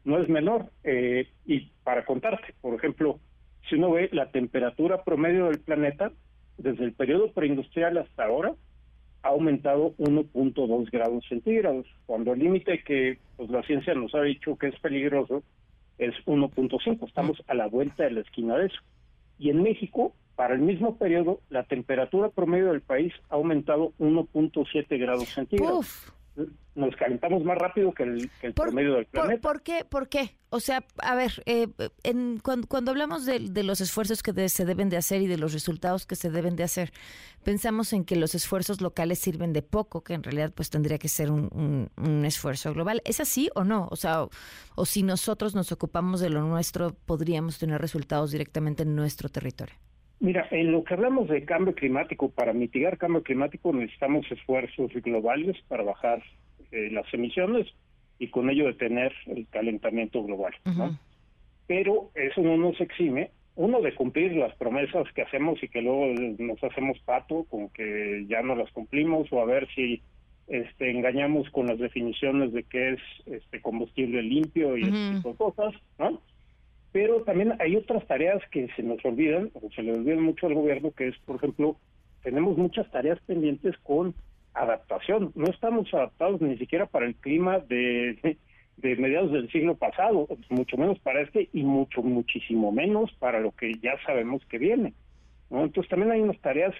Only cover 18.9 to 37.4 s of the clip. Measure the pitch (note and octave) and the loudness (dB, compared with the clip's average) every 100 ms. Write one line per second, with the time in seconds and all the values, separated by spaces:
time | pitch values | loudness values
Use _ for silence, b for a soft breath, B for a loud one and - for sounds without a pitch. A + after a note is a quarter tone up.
18.9 | _ - _ _ - D3 D3+ G#3+ G#3+ G3+ | _ -20 _ _ -4 0 4 4 2 -2
19.9 | - D4+ - _ - B2 C3 D#3+ F3 A3+ | -2 -2 -2 _ -2 2 4 2 2 0
20.9 | A3+ F#3+ E3+ E3+ G3 - C3+ - B2+ A#2 | 0 2 4 2 0 -2 -4 -2 -4 -2
21.9 | C3 C3 F#3+ G#3 - E3+ F3 F#3+ D3 - | 0 2 2 2 2 2 4 4 2 0
22.9 | C3+ E3 - - D3 D#3+ D3+ D3 D3+ D#3+ | 0 0 -2 -4 0 2 2 2 2 2
23.9 | - D3+ E3 D#3+ D3+ D#3+ D3 C#3 D#3 C#3+ | 0 2 4 2 2 2 2 -2 -2 -2
24.9 | C#3 B2 B2 A#2+ - C3 G3+ B3+ F4+ - | -2 0 0 -2 -6 -2 0 2 2 -2
25.9 | - - - - - D3+ - - C#3+ C3 | -8 -20 -20 -16 -8 -8 -10 -12 -2 -2
26.9 | - C3+ A#2+ E3+ F#3 D#3+ F3+ F3+ G#3 F#3 | 0 -2 -2 0 2 2 2 0 2 2
27.9 | F3+ B2 A#2+ B2 - A#2+ - E4 - C#3+ | 2 -2 -2 -6 -8 -6 -2 0 2 2
28.9 | C3+ A2 - D#4 A#3 D4+ D4 - E4+ - | 2 0 -2 0 0 0 -4 -2 -4 -2
29.9 | C#4 C4 C#4+ B3 - - A#3+ A#3+ C4 - | -4 -2 -2 -2 -6 -6 -4 -2 -2 -4
30.9 | - - B3 B3+ - - A#3 A#3 - - | -8 -2 0 0 -2 0 2 2 -2 -10
31.9 | - - B3 A#3+ A3+ - B3 A3 C4+ B3 | -6 -2 -2 -2 -4 -2 -2 0 -2 0
32.9 | C4 D4+ E4 B3+ B3 G3+ F#3+ G3 G3 F#3 | 0 -2 -4 -2 -2 -2 -2 0 0 -2
33.9 | - G#3 A3 - F#3 F#3 - F3 F#3 G3 | -2 -2 -2 -2 0 0 2 0 2 0
34.9 | F3 - G3 F#3+ E3+ D#3 D3+ - D#3 F3+ | 0 0 2 2 0 0 -2 -4 -2 0
35.9 | F#3 - F3 F3 D#3+ E3+ E3+ F3 - E3+ | -2 -4 -6 -2 0 0 0 -2 -2 -4
36.9 | - B B B B | -8 B B B B